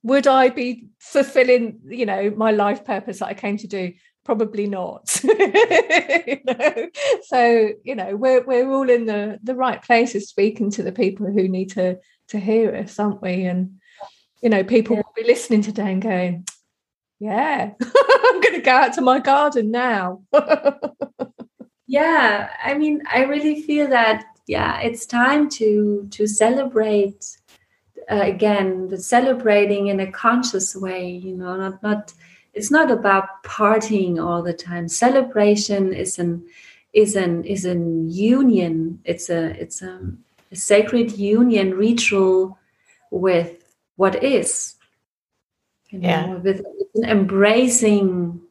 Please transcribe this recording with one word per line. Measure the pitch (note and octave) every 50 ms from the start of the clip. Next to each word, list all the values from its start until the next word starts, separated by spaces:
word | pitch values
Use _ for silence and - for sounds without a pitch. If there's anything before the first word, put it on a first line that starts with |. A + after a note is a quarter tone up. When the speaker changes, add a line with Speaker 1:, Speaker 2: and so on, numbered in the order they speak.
| -
Speaker 1:
Would | A3+ C4+ C#4 B3+
I | C#4 C4 C4 C4 B3+
be | B3+ - B3 B3 A#3+ - - - _ _
fulfilling, | - - - C#4+ C#4 C#4 - C4 B3 B3+ B3 B3 A#3 A3 - - -
you | C3+ A#3 A#3+ B3
know, | G3+ F#3+ F#3+ G3+ G#3 G#3
my | G#3+ A3 A3
life | G#3+ G#3 G3+ G3+ A3+ - -
purpose | - G#3+ F#3+ G3 B3 - -
that | G#3+
I | - G3
came | - - G3+ G3+
to | G#3 -
do? | F3+ G3+ F#3+ F3+ F3 F3 _ _ _ _ _ _
Probably | - A#3+ G#3+ A3 G#3+ A3 G3+ G3+
not. | G#3 G3+ - F3+ - - - _ - - - - D#4
<laughs> | A4 G#4+ G4 - - G4+ A4+ A#4 - - - - D#4+ F4 - - - E4+ -
You | - C#4 C4+ _
know? | B3+ A#3+ A#3+ C4 D4+ - A#3 D#4+ F4 _ D5 C#5+ C#5 B4 F#4 -
So, | - D4 B3+ A#3+ A#3 A#3 A#3 A3 G#3+ G#3+ - _
you | A#3 C4+
know, | G#3+ F#3 G3 G3+
we're, | G#3 B3+ C4 C4 B3 B3
we're | C4 B3+ A#3+ B3+ C4+
all | C4+ C4+ C4+ B3+
in | B3 A#3+ A3+
the, | A3 G#3 G#3 G3+ G#3+ G#3 - G#3+
the | A#3+ C4
right | B3 B3+ B3+ G3 -
places | - - A#3+ A3+ A#3+ A#3+ - G3+ G3+ -
speaking | - - G3 A3 G#3+ - G#3 G3+
to | G3+ - F#3
the | F#3
people | F#3 - A3+ F#3+ G3 - G#3
who | F#3+ G3+ G#3 F#3
need | F#3 F#3 F#3 F#3+ F#3+
to, | - G3+ F#3 F#3 F3+ F#3 _ _ _ _ _ _
to | - G#3
hear | F#3 G#3+ G#3+ A3+ A3+ - -
us, | - F3+ G3 - -
aren't | G#3 G#3 G3 G3
we? | - F#3 F3+ F#3 F#3
And, | F3+ F3+ F3+ F#3 F#3 - _ _ _ _ _ - - _ _ _ _ _ _
you | - A#3
know, | G#3+ G3 F#3+
people | G3 A#3 A3+ A3 - A#3+
Speaker 2:
Yeah. | G#3 G#3
Speaker 1:
will | - _ A3+ A3+
be |
listening | A#3 B3 - - - A#3 G#3
today | G3+ G#3+ G#3 A3+ G#3 G3
and | F#3+ F#3+
going, | F#3+ A3+ F#3+ F3+ F3+ F3+ F3 E3+ F3+ - - _ _ _ _ _ _ _ _ _ _ _ _ _
"Yeah, | G#3 G#3+ G3+ A3+ C#4+ D#4 C#4+ B3 - G#3 -
<laughs> | _
I'm | B3 A#3+ - C5+ C5+ - B4+ - - B4 A#4+ F4+
gonna | - A#4+ F4 E4+
go | - C4+
out | B3+ B3+ C4+ B3 B3+
to | -
my | C4 B3+ B3+ C4+
garden | C4 C#4 C4+ C#4+ D4 D4 C#4+ B3 G#3+ G#3+
now." | A3+ A#3+ B3 B3 A3+ G3 F#3 F3+ F#3 - _
<laughs> | _ - C#4 - - D#4 D4 - C#4 C#4 - - - - _ C#4 C4+ _ - C4 - _ - A#3 _ _ _ - _ _ _ _
Speaker 2:
Yeah, | - C4 C#4+ D#4 E4 E4 D4+ B3+ A3 G#3 G3+ - - - - -
I | - C#4
mean, | D4 D4+ D4+ D4+ D4 D4 -
I | - B3 C4+
really | C4+ D4 D4 D4 D4+ D4+ D4+
feel | - - D4 D4 D4 C4+
that, | C4 A#3+ A3+ A3 A3 G#3+ - - _ _ _
yeah, | - - - - - - -
it's | - A#3 A#3 A#3 -
time | - - A#3+ A#3+ C4 C#4+ D4+ D4 C#4+
to, | - - A3 G#3+ G#3 G#3 G#3 G#3 G#3 G3+ G3+ G3+
to | - - G#3+
celebrate, | G#3+ G#3 - G#3+ A3+ B3+ C#4 C4+ B3+ - G#3+ A3 G#3+ G#3+ G#3 G3+ G3 G3 _ - - - _ _ _ _ _ _ _ _ _ _ _ _ - - -
uh, | G#3 G3+ G3
again, | G3+ F#3+ F3 G#3+ G#3+ G#3 G3+ G3 F#3+ F#3 F#3 F#3
the | F#3 G3
celebrating | F#3 - - B3 A#3+ C4 C4+ B3+ A#3+ A#3 A3 G#3 G#3 G#3 G3+ G3+ G3+ G3+
in | G3+ G3+ G3
a | F#3+ F#3+
conscious | - - - B3 B3 B3 B3 - - F#3+ G3 - -
way, | F#3+ F#3+ F#3 F#3 F#3 F3+ F3+
you | F3+ F3+ F3+ F#3+ F#3
know, | F#3 F#3 F3+ F#3
not, | F#3+ F#3+ F#3+ F#3+ - -
not, | G#3 G#3 G#3 G#3 - - _ _ _ _ _ _ _ _
it's | G#3 G#3 -
not | C#4+ D#4 D#4 C4
about | A#3 - - G3+ G3 F#3+ F#3+ - - - -
partying | - - - G#3+ G3+ A3 G#3+ G#3+ - G#3+ G3 F#3+ F3+ F3 E3 D#3+
all | F3 E3+ E3+
the | E3+ F3 E3+
time. | - - F3+ F3 F3 E3+
Celebration | E3+ - - A#3+ B3 C4+ C4+ B3+ A#3+ - G#3+ G#3 G#3 G#3 G#3 - - G3+ G3 F#3+ F#3+ F#3+
is | - F#3 - -
an, | - F3 F3 E3+ E3+ - - _ - - - - _ _ _ -
is | G#3+ G#3+ G#3 G#3
an, | G3 F#3 F3 E3+ E3+ -
is | - G3+ G3 F3+
an | F3+ F3+ F3 E3+ E3+ E3 E3 E3 E3
union. | E3+ F#3 G#3 A3+ B3 C4+ C#4 B3 A3 F#3 F3 E3+ D#3+ D#3+ D#3+ E3 F3 - _
It's | E3+ E3+ - - -
a, | F3 E3+ D#3+ D#3+ D#3+ -
it's | E3+ E3+ - -
a, | F#3 F#3 F#3 F#3 F#3 F#2 - - _ _ _ _ _ _
a | F3+
sacred | E3+ - - G#3 G#3 G#3+ - B3+ A#3+ A#3 A3+
union | - G3+ G3+ G3+ G#3+ A#3 B3 B3 A3+ G3+ F#3+ F#3+ F#3
ritual | F#3 G#3 A3+ A#3 A#3 - - G#3 G3 F#3+ F#3 F#3 F#3 F#3+ F#3+ F#3+ _ _ _ _ _ _ _ _ _ _ _
with | - F#3 F3+ F#3+ F3+ E3+ E3+ E3+ - - _ _ _ _ _ _ _
what | - F#3+ F#3+ F#3+ - -
is, | C#4 C4+ G3+ F3 - - - - - - _ _ _ _ _ _ _ _ _ _ _ _ _ _ _ _ _ _ _ _ _ _ _
you | G3+ F#3
Speaker 1:
Yeah. | F3 F3+ E3+ D#3+ D#3+
Speaker 2:
know, | F#3 F#3
with, | F3 F3 G3 F#3+ G3 -
with | - - - - - _ A3 A#3
an | A#3
embracing | A3 G3+ F#3+ F3+ F#3+ F#3+ G3+ G#3 A3 A#3+ C4 B3 A#3 G#3 A#3 G#3+ G#3 G3+ G3 F#3 F3+ F3+ F3 E3+ E3+ E3+ - _